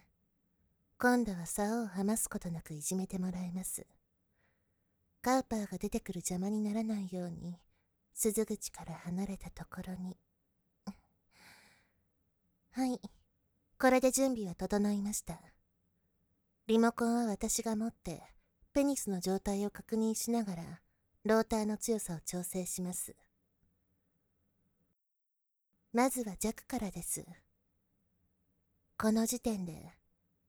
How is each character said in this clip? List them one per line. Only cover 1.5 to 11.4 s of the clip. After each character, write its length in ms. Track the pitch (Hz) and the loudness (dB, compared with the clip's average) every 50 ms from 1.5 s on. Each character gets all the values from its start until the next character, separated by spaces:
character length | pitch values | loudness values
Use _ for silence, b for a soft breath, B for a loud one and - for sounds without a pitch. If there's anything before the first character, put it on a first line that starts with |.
| - 208 202 208 226 240 226 | -2 0 0 2 2 0 -2
を 20 | |
離 300 | 196 175 190 196 208 226 | -2 -2 0 0 2 2
す 120 | 226 - - | 0 -2 -4
こ 120 | - 202 | -4 -6
と 100 | - 175 | -6 -6
な 100 | 170 160 | -6 -6
く 140 | - - 156 | -8 -8 -10
い 60 | 147 | -6
じ 160 | 147 - 185 | -4 -4 -2
め 100 | 190 185 | -2 -4
て 140 | - 196 185 | -4 -4 -4
も 100 | 180 185 | -2 -2
ら 80 | 180 180 | -2 -4
え 140 | 185 175 | -4 -4
ま 100 | 175 185 | -6 -6
す。 240 | 180 - - - - _ _ _ _ _ _ _ _ _ _ _ _ _ _ _ _ _ _ _ _ _ _ _ _ _ _ _ | -6 -6 -8 -8 -10 _ _ _ _ _ _ _ _ _ _ _ _ _ _ _ _ _ _ _ _ _ _ _ _ _ _ _
カ 160 | - 247 262 262 | 2 4 4 4
ウ 60 | 254 | 4
パ 100 | - 233 | 2 -2
ー 160 | 214 202 - | -2 -2 -4
が 80 | 185 180 | -6 -4
出 100 | - 202 | -4 -2
て 100 | - 226 | -2 -4
く 120 | - - | -4 -4
る 60 | 185 175 | -8 -6
邪 220 | - - 180 180 | -4 -2 -2 -2
魔 100 | 190 202 | -2 0
に 100 | 214 214 | 0 0
な 140 | 214 208 208 | 0 0 0
ら 80 | 226 | -2
な 160 | 220 220 214 202 | -2 -2 -2 -4
い 100 | 196 180 | -4 -6
よ 140 | 185 180 180 | -6 -6 -6
う 40 | 175 | -6
に、 260 | 165 160 160 175 175 - _ _ _ _ _ _ _ _ _ _ - | -8 -8 -8 -10 -10 -12 _ _ _ _ _ _ _ _ _ _ -4
鈴 300 | - - 220 202 220 214 | 0 0 2 2 2 0
口 280 | - 214 - - - | 0 -2 -6 -6 -10
か 120 | - - 165 | -10 -10 -12
ら 100 | - 160 | -12 -12
離 320 | - - 175 175 185 202 | -10 -8 -6 -4 -2 -2
れ 100 | 196 190 | -4 -6
た 120 | - - 170 | -8 -10 -12
と 160 | - - 170 | -12 -12 -14
こ 140 | - - 185 180 | -12 -10 -10 -8
ろ 80 | 185 185 | -8 -8
に。 220 | 180 185 185 185 _ _ _ _ _ _ _ _ _ _ _ _ _ - 196 - - _ _ _ _ _ _ b b | -8 -8 -8 -10 _ _ _ _ _ _ _ _ _ _ _ _ _ -14 -14 -14 -16 _ _ _ _ _ _ b b